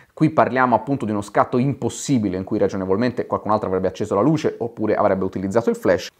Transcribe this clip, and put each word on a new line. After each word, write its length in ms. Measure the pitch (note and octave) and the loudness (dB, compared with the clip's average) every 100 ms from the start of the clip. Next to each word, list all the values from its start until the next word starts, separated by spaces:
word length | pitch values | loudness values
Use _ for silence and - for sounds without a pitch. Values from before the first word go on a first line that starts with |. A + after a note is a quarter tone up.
| _ | _
qui 180 | - D#3 | 0 0
parliamo 460 | - - B2+ B2+ A2 | 2 2 2 2 2
appunto 280 | - C#3 | 0 -4
di 60 | G#2+ | -2
uno 120 | G#2 | -4
scatto 360 | - D3 B2+ B2 | -2 0 2 2
impossibile 800 | C#3 - A#2 - - B2+ G#2 F#2 | 0 -2 -4 -6 -2 0 0 -2
in 80 | |
cui 140 | F#2 G#2 | -4 0
ragionevolmente 680 | G2 G2 F#2+ G2 B2 A#2 - | 0 0 -2 0 0 -2 -4
qualcun 240 | G2 G#2 | -4 0
altro 160 | G#2+ F#2+ | -2 0
avrebbe 220 | F#2 F#2 | 0 -2
acceso 260 | - G2+ | -4 -2
la 60 | G2+ | 2
luce 340 | C3 D#3+ A2+ - | 2 2 0 -4
oppure 360 | - - G#2+ | -8 -4 -2
avrebbe 300 | - G#2 F#2+ | 2 2 2
utilizzato 440 | F#2+ - G2 A#2 A#3 | -2 -4 -2 0 0
il 80 | A#3 | 0
flash, 340 | G#2 E2+ - | 2 2 0